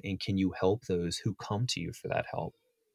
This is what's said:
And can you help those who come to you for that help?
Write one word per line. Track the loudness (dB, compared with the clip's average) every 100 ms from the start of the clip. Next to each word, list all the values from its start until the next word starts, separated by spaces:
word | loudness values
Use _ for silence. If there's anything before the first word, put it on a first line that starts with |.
And | -4 -4
can | 0 2
you | 2
help | 4 4 4 2
those | 0 0 0
who | -2
come | -2 -4 -2 0
to | 0
you | -4
for | -6 -2
that | -2 -2
help? | -4 -6 -8 _ _ _